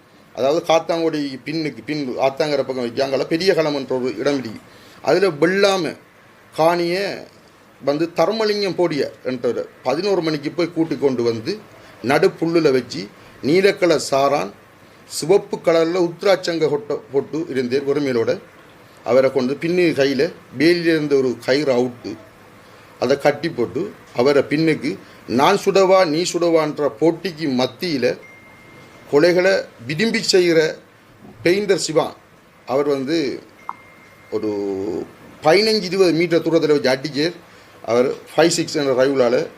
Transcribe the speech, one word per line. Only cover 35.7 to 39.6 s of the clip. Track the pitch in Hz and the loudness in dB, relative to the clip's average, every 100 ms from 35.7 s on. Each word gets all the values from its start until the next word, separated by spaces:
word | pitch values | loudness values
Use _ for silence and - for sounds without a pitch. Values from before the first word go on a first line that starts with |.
| 220 | 0
இருபது | 180 190 180 | -2 0 2
மீட்டர் | 160 175 160 | 2 2 0
தூரத்துல | 160 160 151 147 | 2 2 2 2
வச்சு | 127 | 2
அடிச்சு | 131 151 135 165 170 - - - - - | -2 -4 -4 -4 -6 -18 -20 -20 -14 -2
அவர் | 120 135 - - - | 0 0 -2 -6 0
ஃபைவ் | 165 | 2
சிக்ஸ் | 170 156 156 | 0 -4 -2
என்ற | 139 127 135 | 0 2 2
ரைஃபிளால | 135 120 131 165 - | 2 2 2 -2 -8